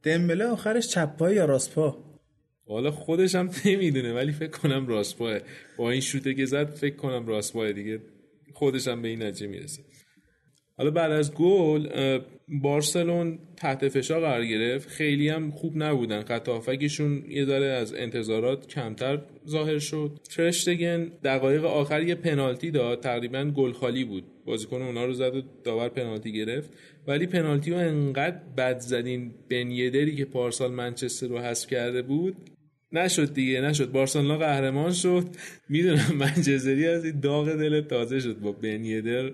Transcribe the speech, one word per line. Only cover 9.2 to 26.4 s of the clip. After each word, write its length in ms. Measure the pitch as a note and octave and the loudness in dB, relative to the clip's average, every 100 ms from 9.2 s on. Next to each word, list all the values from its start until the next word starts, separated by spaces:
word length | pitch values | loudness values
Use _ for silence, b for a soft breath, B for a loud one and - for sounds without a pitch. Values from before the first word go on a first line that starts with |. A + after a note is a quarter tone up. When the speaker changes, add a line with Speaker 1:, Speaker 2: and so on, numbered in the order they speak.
Speaker 2:
نتیجه 240 | A2 F2+ G#2 | -6 -6 -10
میرسه. 340 | F#2 - - - b b b b b b b _ - | -10 -12 -16 -18 b b b b b b b _ -2
حالا 140 | C3+ | 0
بعد 200 | D#3+ D#3+ | 2 2
از 220 | D3+ D3 | 2 0
گل، 540 | B2+ F3 G3 D#3+ D3+ D3+ | 2 4 6 4 2 0
اه، 260 | - C3+ C3 C3 - - D3 | 0 2 0 -2 -20 -8 -2
بارسلون 800 | C#3 D3 D3 F3 E3+ E3+ E3+ E3 - - | 2 2 2 0 0 0 -2 -6 -14 -6
تحت 320 | D#3 C3+ C#3 | -4 0 0
فشار 340 | C3+ B2+ D#3+ | 0 0 0
قرار 240 | D#3+ B2 A#2 | 2 0 0
گرفت، 440 | G#2+ A#2 C3+ C#3+ | 0 0 -2 -6
خیلی 400 | - D3+ C#3+ D3 | -2 0 2 2
هم 220 | D#3 D#3 | 0 -4
خوب 220 | D3 E3+ D#3 | -6 -6 -2
نبودن، 460 | D3+ C#3 A#2 G#2 | 0 0 0 -2
خط 280 | G#2+ A#2 A#2+ | -2 -4 -2
هافکشون 760 | A#2 A2+ C3+ D3 D3 D3 C#3+ - | -4 -2 -2 -2 0 0 -2 -4
یه 160 | C#3 C#3 | -2 0
ذره 200 | C3+ C#3 | 2 2
از 280 | C3 G#2+ | 0 -4
انتظارات 720 | - A#2+ A#2+ A2 A2 A#2+ C#3 - | -4 -6 -4 0 0 2 -2 -6
کمتر 540 | D3 A#2 G#2+ B2+ D3 C#3+ - - | -8 -6 -4 -2 -2 -6 -20 -6
ظاهر 300 | D#3 D#3 D3+ | -2 0 -2
شد. 400 | D3 D#3 D3 D3 - - | -2 -4 -4 -8 -12 0
ترشتگن 760 | E3+ F3 - F3 E3+ E3+ E3 - | 2 2 0 0 0 0 -4 -4
دقایق 420 | C#3 C3+ C3+ D3 D#3+ | 0 2 4 4 2
آخر 380 | D3+ C#3+ D3+ | 0 2 0
یه 120 | E3+ E3+ | 0 0
پنالتی 560 | E3+ C#3+ C3+ B2+ E3+ | 0 2 0 -2 -2
داد، 320 | D3 A#2+ A#2+ | 0 0 0
تقریباً 400 | B2+ A#2+ A#2+ C3 | -2 -2 -2 -2
گل 280 | C#3+ C#3+ C3 | -2 2 0
خالی 320 | A#2+ B2 B2 | 0 -2 -2
بود، 200 | B2 F#2+ F2+ - - | -4 -6 -10 -16 -6
بازیکن 360 | A2+ G#2+ B2+ | -6 -4 -6
اونا 240 | B2+ A#2 B2 | -6 -4 -2
رو 80 | |
زد 220 | B2+ B2+ C3+ | 0 0 -2
و 60 | C3 - | -8 -10
داور 260 | A#2+ A2+ A#2+ | -4 -2 -2
پنالتی 420 | C3 A#2+ A2 A2 | -4 -4 -6 -6
گرفت. 380 | G#2+ | -4